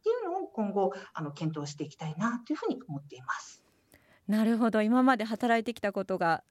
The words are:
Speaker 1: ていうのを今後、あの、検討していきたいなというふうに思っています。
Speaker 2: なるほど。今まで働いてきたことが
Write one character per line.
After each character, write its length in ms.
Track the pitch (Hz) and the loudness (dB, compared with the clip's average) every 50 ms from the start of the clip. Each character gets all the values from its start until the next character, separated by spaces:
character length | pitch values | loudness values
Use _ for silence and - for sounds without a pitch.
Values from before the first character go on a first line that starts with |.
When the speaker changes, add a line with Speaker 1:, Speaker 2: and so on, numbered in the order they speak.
| _ | _
Speaker 1:
て 60 | 427 | 0
い 40 | 480 494 440 | 0 0 -2
う 40 | 339 | -2
の 40 | 349 | -4
を 0 | 392 349 - - | -4 -4 -6 -4
今 160 | 233 214 196 | -4 -2 0
後、 220 | 190 202 190 185 - - - - _ | 2 2 2 2 0 -4 -12 -12 _
あ 80 | 165 | -8
の、 100 | 156 143 | -8 -8
検 260 | 143 - 165 156 160 151 | -6 -4 -4 -4 -4 -4
討 120 | 143 143 | -6 -8
し 60 | - | -8
て 80 | - 151 | -8 -10
い 60 | 156 | -10
き 80 | - - | -8 -8
た 100 | 160 156 | -8 -8
い 80 | 151 165 | -4 -2
な 240 | 208 233 233 240 - - | -2 -2 -2 -4 -4 -6
と 60 | 302 | -6
い 20 | |
う 20 | - | -4
ふ 60 | 453 | -2
う 60 | 427 | -4
に 100 | 269 - - - | -4 -4 -6 -10
思 120 | 143 143 | -10 -10
っ 40 | - | -10
て 140 | - - - | -12 -16 -14
い 40 | |
ま 120 | 127 - - | -8 -8 -8
す。 280 | - - - - - _ _ _ _ _ _ - - _ _ _ _ _ | -8 -8 -14 -20 -20 _ _ _ _ _ _ -20 -20 _ _ _ _ _
Speaker 2:
な 180 | - 208 214 220 | -2 0 2 4
る 120 | 226 233 214 | 2 4 4
ほ 140 | 240 226 | 2 4
ど。 100 | 214 220 | 4 4
今 220 | 214 214 240 254 254 | 4 4 6 6 6
ま 140 | 269 262 202 | 6 4 4
で 80 | 214 | 0
働 340 | 220 240 - - 233 233 233 | -4 -2 0 2 4 4 4
い 60 | 220 | 2
て 80 | 240 226 | -2 -6
き 80 | - | -4
た 100 | - 202 | -4 -2
こ 140 | 190 202 190 | -2 -2 -2
と 120 | - 190 170 | -2 0 2
が 260 | 175 165 160 - - _ | 2 2 2 2 -2 _